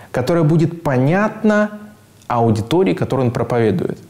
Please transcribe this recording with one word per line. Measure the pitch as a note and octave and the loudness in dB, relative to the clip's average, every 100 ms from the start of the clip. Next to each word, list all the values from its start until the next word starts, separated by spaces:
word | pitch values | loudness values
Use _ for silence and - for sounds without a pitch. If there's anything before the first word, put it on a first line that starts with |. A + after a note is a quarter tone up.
| - | -8
которая | C3 B2 E3+ | -4 0 2
будет | D3+ E3 E3 E3+ | 4 2 2 -2
понятна | D3 B2+ C#3+ F#3 G#3+ G#3+ G#3+ G#3 G#3 - - - - - - | -2 0 2 2 -2 0 0 2 0 -6 -20 -20 -20 -16 -4
аудитории, | A#2 A#2 G#2+ G#2 E3 G3 | 0 2 0 0 0 0
которую | E3+ B2+ C3+ B2 | 0 -2 0 0
он | |
проповедует. | A#2+ A2+ A#2+ A2 - - - | -2 -2 0 2 0 -4 -8